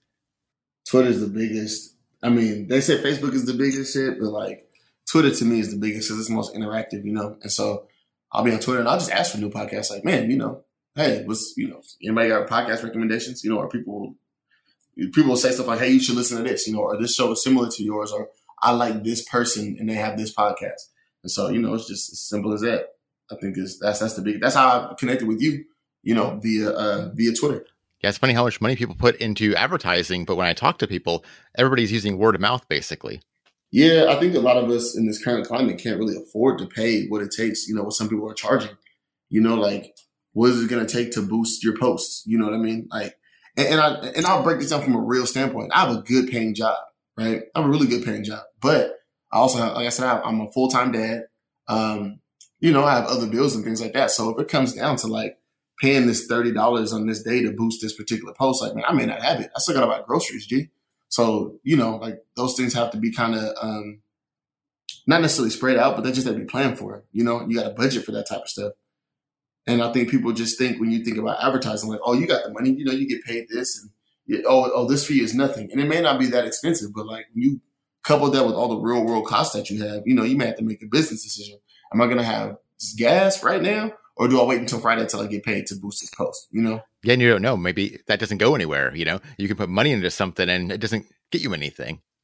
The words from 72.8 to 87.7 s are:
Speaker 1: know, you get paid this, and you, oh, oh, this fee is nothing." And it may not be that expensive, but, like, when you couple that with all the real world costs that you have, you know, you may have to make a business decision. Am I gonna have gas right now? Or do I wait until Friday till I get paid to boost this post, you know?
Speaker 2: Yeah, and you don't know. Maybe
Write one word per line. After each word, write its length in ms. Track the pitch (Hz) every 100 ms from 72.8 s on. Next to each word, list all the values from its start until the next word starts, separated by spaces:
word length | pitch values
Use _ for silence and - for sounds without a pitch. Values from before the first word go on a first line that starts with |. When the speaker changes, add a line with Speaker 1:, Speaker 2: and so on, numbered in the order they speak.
Speaker 1:
know, 80 | 135
you 160 | 135 135
get 160 | 113
paid 240 | 123 113 113
this, 320 | 120 - -
and 100 | 107 _ _ _ -
you, 180 | - -
oh, 220 | 131 123
oh, 140 | - 120
this 180 | 143 -
fee 160 | 135
is 120 | 110
nothing." 360 | 123 139 110 101
And 80 | 131
it 80 | 147
may 120 | 165
not 180 | 156 131
be 80 | 127
that 200 | 123 113
expensive, 460 | - 165 139 104
but, 120 | 104 107
like, 200 | 113 -
when 80 | 113
you 180 | 135 127 _ _ _ _
couple 280 | - 147 139
that 140 | 131
with 100 | 117
all 140 | 110 120
the 80 | 110
real 260 | 113 120
world 220 | 113 110 107
costs 280 | 107 156
that 160 | 98 -
you 120 | 107
have, 200 | 104 104 117
you 80 |
know, 100 | 123
you 120 | 113 139
may 100 | 113
have 100 | 113
to 60 |
make 200 | 113 104
a 40 | 107
business 360 | 139 156 110
decision. 360 | - 107 101 - _ _ -
Am 100 | 110
I 40 | 120
gonna 160 | 123
have 360 | 117 110 107 - _ - - 104
gas 460 | 117 180 196 190
right 200 | - 185
now? 300 | 180 214 220 - _ -
Or 120 | 123
do 120 | 127
I 40 |
wait 160 | 120 123
until 180 | 120 117
Friday 260 | 113 113 110
till 140 | 104
I 60 | 101
get 180 | 101
paid 220 | 113 101 -
to 80 |
boost 260 | 101 101 -
this 100 | -
post, 360 | - 95 - -
you 120 | 110
know? 200 | 113 113 - _
Speaker 2:
Yeah, 120 | 113
and 80 | 127
you 60 | 120
don't 140 | 104
know. 140 | 117 101
Maybe 420 | 87